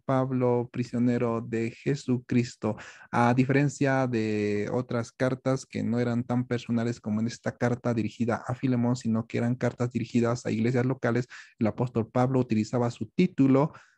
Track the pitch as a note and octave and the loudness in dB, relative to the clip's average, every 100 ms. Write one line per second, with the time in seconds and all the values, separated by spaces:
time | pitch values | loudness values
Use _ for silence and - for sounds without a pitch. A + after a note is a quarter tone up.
0 | - C3 C3 B2+ B2 A#2+ A#2+ - A#2+ A#2+ | -2 0 0 0 2 2 0 -4 -4 0
1 | B2 A#2+ A#2+ A2+ A#2+ A2+ A2+ - C#3+ C#3 | 2 2 0 -2 -2 -2 -2 -4 -4 -2
2 | - B2+ - B2 A#2+ - A2 G#2 - - | -2 -4 0 0 0 -2 -4 -4 -10 -20
3 | - A#2+ A#2+ B2 B2+ C3+ C#3+ - C#3 C3+ | -4 2 4 4 4 2 2 0 0 2
4 | C3 A#2 A2 G#2+ G#2 G#2 G#2 B2 B2+ A#2+ | 0 0 0 0 0 -2 -2 -4 -2 -4
5 | A2+ - C3 C3 C3 C3 - G#2+ G#2 A#2+ | -6 -2 -2 0 -2 -2 -4 -4 -2 0
6 | A#2+ A#2 A#2+ B2 B2 A#2+ - A#2 A#2 A#2 | 0 -2 -2 -2 -2 -4 -2 -2 -2 -4
7 | A2 G#2+ A2+ - A#2 - A#2+ A#2+ A#2+ A#2 | -4 -2 -4 -4 -8 -2 -2 0 -2 -2
8 | G#2 - A#2 A2 - B2+ C3+ A#2+ A#2+ B2+ | -2 -2 -2 -2 -4 -4 -2 0 0 0
9 | A2+ A2+ A2+ A#2 A#2 B2+ A#2+ - B2 B2 | -2 -2 -2 -2 -2 0 -2 -2 -4 -4
10 | A#2 A#2+ A#2 A#2+ A2+ A2 A2+ B2 B2+ C3 | -2 0 2 0 -2 -2 0 2 0 0
11 | A#2+ A#2+ B2 - - - G#2+ - B2+ A2+ | 0 0 -2 -10 -14 -2 0 0 -2 -2
12 | A2 B2+ B2+ C3 B2 G#2+ G#2 B2 A#2+ - | 0 2 2 2 2 0 0 0 -2 -4
13 | - - F3+ - C3+ C3 D#3 - - | -4 0 2 4 4 6 2 -2 -20